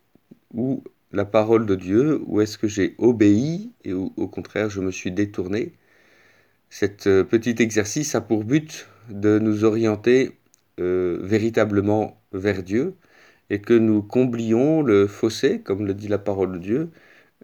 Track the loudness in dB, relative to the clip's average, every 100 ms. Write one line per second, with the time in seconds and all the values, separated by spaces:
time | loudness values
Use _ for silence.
0 | _ _ _ -20 _ -6 -4 -4 -10 _
1 | _ -6 0 0 4 2 2 -2 0 2
2 | 2 0 -2 -2 -2 -2 -4 -2 -2 2
3 | 2 6 6 4 2 -4 -10 -14 -8 -6
4 | -6 -6 -8 -8 -8 -4 -4 -4 -6 -6
5 | -6 -4 -4 -4 -4 -4 -6 -10 _ _
6 | _ _ _ _ _ _ _ -4 -4 0
7 | 2 4 4 0 0 0 0 0 -2 -4
8 | -4 -4 -2 -2 0 -2 -2 -14 -20 _
9 | -16 -2 2 2 2 2 2 2 0 0
10 | 2 2 2 -6 _ _ _ -6 -2 0
11 | -2 -4 -2 0 0 0 0 2 2 0
12 | -2 -8 _ -4 -2 -2 -2 -2 -2 -8
13 | _ _ _ _ -8 -4 2 4 4 2
14 | 0 0 0 -2 0 2 2 2 4 4
15 | 2 0 -4 0 -2 -2 -4 -4 -4 -4
16 | -4 -4 -2 -2 -2 -4 -4 -4 -4 -12
17 | _ _ _ _